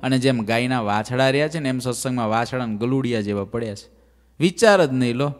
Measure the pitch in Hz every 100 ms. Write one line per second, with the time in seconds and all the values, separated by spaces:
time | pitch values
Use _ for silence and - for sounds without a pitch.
0 | 131 131 131 123 107 113 127 127 107 104
1 | 110 127 135 135 151 160 139 127 123 120
2 | 135 127 110 113 117 131 120 107 120 135
3 | 123 117 101 101 98 117 117 101 - _
4 | _ _ _ _ 170 190 226 196 156 127
5 | 123 120 143 139